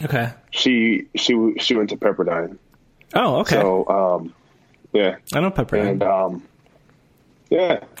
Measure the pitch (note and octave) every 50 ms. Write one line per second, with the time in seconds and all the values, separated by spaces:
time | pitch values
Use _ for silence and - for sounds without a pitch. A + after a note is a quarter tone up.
0 | D3+ C#3+ C#3+ C3 A#2 A#2 - - _ _ - - - C3 B2+ A#2 A2+ A2+ A2 -
1 | - - _ - - - B2 A#2 A2+ A2+ G#2 - - - B2+ A2+ G#2+ G2+ G#2 -
2 | - G#2+ F#2+ F2+ F#2 E2+ E2+ E2 E2+ E2+ - - _ _ _ _ _ _ _ _
3 | _ _ - - A#3+ A3+ C3+ - G#3+ - D#3 A#2+ G2+ G2 F#2 F#2 - - F#2+ G2
4 | G2 F#2 F2+ E2+ E2 E2 - _ _ _ _ _ _ _ _ _ _ - _ A2
5 | G#2 F#2 F#2 - _ - - C3+ E3 F#3+ F#3+ - B2+ - - G#2 G#2 G2+ G2 F#2+
6 | G2+ F#2 G2 F#2+ F#2+ F#2 F2+ F2+ - - _ _ _ _ _ _ _ _ _ _
7 | _ _ _ _ _ _ _ _ _ _ - E3 F#3 F3 D3+ A2 - - - -